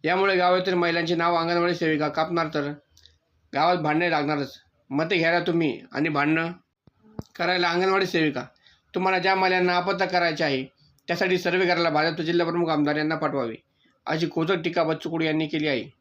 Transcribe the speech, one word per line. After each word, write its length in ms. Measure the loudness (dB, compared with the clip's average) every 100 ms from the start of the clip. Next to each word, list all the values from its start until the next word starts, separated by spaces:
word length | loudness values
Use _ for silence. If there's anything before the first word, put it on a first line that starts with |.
यामुळे 320 | 0 2 2 2
गावातील 380 | 4 2 2
महिलांचे 400 | 0 0 0 -2
नाव 200 | 0 2
अंगणवाडी 400 | 2 2 0 0
सेविका 340 | 0 0 0 0
कापणार, 380 | 0 0 0 -2
तर 160 | -2 -4 -8 _ _ -20 _ _ _ _
गावात 220 | 0 2 2
भांडणे 340 | 0 0 2
लागणारच. 480 | 0 0 -2 -4 -10 _ _ _
मते 260 | -4 0 2
घ्यायला 240 | 2 2
तुम्ही 400 | 0 0 0 -2 -8
आणि 160 | -4 -2
भांडणं 440 | 0 2 0 -2 -8 _ _ _ _ -18 -18 -18 -6
करायला 320 | -2 0 0
अंगणवाडी 380 | 2 2 2 0
सेविका. 380 | 0 0 -2 -10 _ _ _ _
तुम्हाला 240 | -2 0 2
ज्या 160 | 2
महिलांना 420 | 2 2 2 2 2
अपात्र 300 | 0 -2 0
करायचे 380 | 2 0 0
आहे 200 | 0 -2 -6 _ _ _ -6
त्यासाठी 300 | -2 0 0
सर्व्हे 280 | 0 0 2
करायला 240 | 2 2
भाजपचे 340 | 2 0 -2
जिल्हा 220 | 0 0 0
प्रमुख 240 | 0 0
आमदार 260 | 0 0 0
यांना 180 | -2
पाठवावे, 400 | -2 -2 -2 -4 -8 _ _ _ _ -6
अशी 200 | -4 -2
खोचक 320 | -2 -2 0
टीका 180 | 0 0
बच्चू 280 | 0 -2 -4
कडू 140 | -2
यांनी 220 | 0 0 -2
केली 220 | -2 -2
आहे. 160 | -2 -6 _